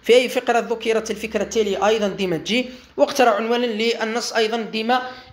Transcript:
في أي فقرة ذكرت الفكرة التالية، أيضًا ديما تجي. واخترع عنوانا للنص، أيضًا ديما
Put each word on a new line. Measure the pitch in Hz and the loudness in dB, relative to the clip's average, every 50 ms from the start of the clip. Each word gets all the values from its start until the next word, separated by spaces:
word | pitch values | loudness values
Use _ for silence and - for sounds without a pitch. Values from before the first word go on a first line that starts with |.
في | - - 226 | 2 6 6
أي | 254 254 233 | 6 6 4
فقرة | - 262 247 - 233 233 | -2 -2 0 2 0 0
ذكرت | 220 196 233 226 - 233 220 220 220 - | 2 0 -4 -4 -2 0 0 0 -2 -4
الفكرة | 208 208 - 220 - 208 | -8 -6 -6 -6 -4 -4
التالية، | 196 - - 226 214 202 190 - - | -4 -2 0 0 0 0 0 0 2
أيضًا | 214 226 220 208 196 | 2 2 2 0 -2
ديما | 180 - 196 185 170 | -2 -2 -2 -2 -2
تجي. | 151 - - 214 247 247 247 - - - - - | -4 -2 0 0 0 0 -2 -8 -18 -20 -8 0
واخترع | - - - - - 247 233 208 | 0 0 2 4 4 4 4 4
عنوانا | 208 226 226 240 240 247 | 2 0 -2 0 0 0
للنص، | 240 214 208 226 233 220 - 220 220 226 240 226 - | -2 -2 -2 0 -2 0 -2 -4 -4 -4 -4 -4 -2
أيضًا | - 226 226 214 233 | 0 0 0 0 0
ديما | 226 214 - - 220 220 233 254 247 254 - - - - - | -4 -6 -4 -6 -4 0 0 0 0 -2 -6 -12 -16 -20 -18